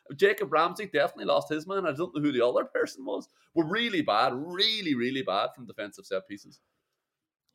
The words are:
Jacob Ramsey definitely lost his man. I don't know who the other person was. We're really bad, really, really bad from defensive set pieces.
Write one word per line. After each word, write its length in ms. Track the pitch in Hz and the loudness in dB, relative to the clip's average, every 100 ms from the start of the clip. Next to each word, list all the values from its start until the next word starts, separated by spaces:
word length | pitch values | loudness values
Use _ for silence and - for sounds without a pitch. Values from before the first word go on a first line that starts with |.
| - 139 | -14 2
Jacob 360 | 196 208 196 | 4 4 2
Ramsey 340 | 156 170 180 202 | 2 2 0 -2
definitely 380 | 143 170 - 196 | 0 0 0 0
lost 220 | 147 143 | 2 2
his 180 | 156 170 | -4 -4
man. 180 | 196 170 | -4 -2
I 60 | |
don't 220 | 139 - | -2 -4
know 60 | 151 | -2
who 120 | 147 | 0
the 120 | 123 120 | 4 4
other 180 | 143 | 2
person 400 | - - - - | 0 -2 -2 -6
was. 240 | 269 269 - _ _ | -8 -8 -10 _ _
We're 160 | 165 156 | -2 0
really 320 | 220 233 185 | 0 0 0
bad, 300 | 107 104 131 | 2 2 2
really, 600 | 123 165 180 220 220 170 123 | 0 -6 -2 0 0 -2 0
really 260 | 120 135 | 0 -2
bad 280 | 107 98 127 | 0 0 0
from 120 | - 117 | -4 -14
defensive 400 | 110 101 - - | -12 -12 -12 -6
set 200 | 95 - | -6 -6
pieces. 320 | 101 95 - _ _ _ _ _ _ _ _ _ | -14 -16 -20 _ _ _ _ _ _ _ _ _